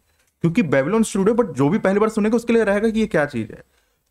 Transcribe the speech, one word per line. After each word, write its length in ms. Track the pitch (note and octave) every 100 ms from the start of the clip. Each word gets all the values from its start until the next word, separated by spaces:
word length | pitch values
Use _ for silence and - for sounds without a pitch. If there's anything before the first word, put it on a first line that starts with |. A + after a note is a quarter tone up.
| _ _ _ _
क्योंकि 220 | E3+ E3+
बेबीलोन 400 | E3 C#3 C#3 A3+
स्टूडियो, 340 | G#3+ G3 F#3+ A#3
but 100 | G3+
जो 220 | A#2+ C#3+
भी 100 | A3
पहली 200 | F#3+ G3+
बार 100 | G#3+
सुनेगा 280 | G#3+ G#3 A3+
उसके 160 | -
लिए 120 | A3+
रहेगा 240 | G#3 G3+ A3+
कि 120 | A3
ये 60 | G#3+
क्या 180 | D#3+
चीज़ 280 | C#3+ A#2+ G#2
है। 100 | - _ _ _ _ _